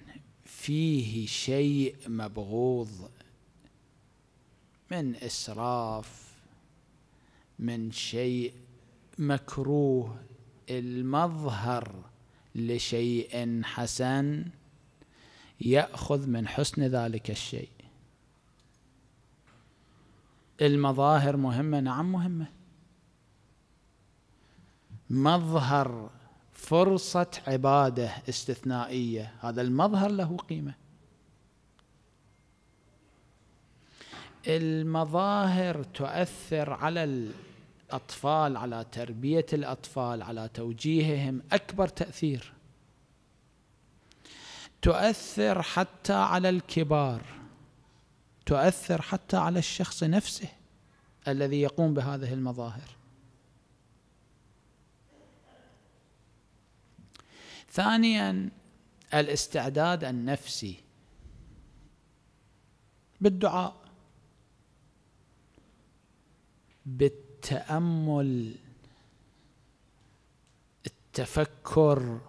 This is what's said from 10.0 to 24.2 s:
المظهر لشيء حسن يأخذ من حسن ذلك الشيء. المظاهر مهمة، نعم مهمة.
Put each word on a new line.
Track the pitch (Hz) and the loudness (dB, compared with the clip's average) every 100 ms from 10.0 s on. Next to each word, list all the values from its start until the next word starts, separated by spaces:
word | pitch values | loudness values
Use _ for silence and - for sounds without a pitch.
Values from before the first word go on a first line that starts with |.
| 113 113 - - - - - | 0 -8 -16 -20 -20 -20 -10
المظهر | 127 123 123 131 143 175 160 147 104 117 123 104 95 - - _ _ _ | -8 -6 -4 -2 0 0 -2 -4 -2 -2 -2 -4 -12 -18 -20 _ _ _
لشيء | 113 117 120 - 117 117 120 113 120 117 117 | -6 -4 -2 -2 -2 0 0 -2 -4 -4 -2
حسن | 113 - 117 - 127 135 143 147 175 - - - _ _ - _ - - - - | -4 -4 -6 -2 0 0 0 -2 -6 -12 -20 -20 _ _ -20 _ -20 -20 -20 -6
يأخذ | 117 135 156 - - 143 139 | 2 4 2 -2 -2 -2 0
من | 117 107 | -2 -2
حسن | - 143 - | -2 -2 0
ذلك | 131 127 117 110 - | 0 0 -2 -4 -6
الشيء. | 110 - 123 - - - - - _ _ _ _ _ _ _ _ _ _ _ _ _ _ _ _ _ _ _ _ - _ _ _ - | -8 -8 -10 -10 -16 -20 -20 -20 _ _ _ _ _ _ _ _ _ _ _ _ _ _ _ _ _ _ _ _ -20 _ _ _ 2
المظاهر | 147 143 139 135 143 151 139 143 | 4 4 4 4 6 6 4 2
مهمة، | 131 120 151 147 | 2 0 0 0
نعم | 131 127 180 | 0 0 0
مهمة. | 185 180 170 156 - - - - _ _ _ _ _ _ _ _ _ _ _ _ _ | 0 -2 -2 -6 -10 -20 -20 -20 _ _ _ _ _ _ _ _ _ _ _ _ _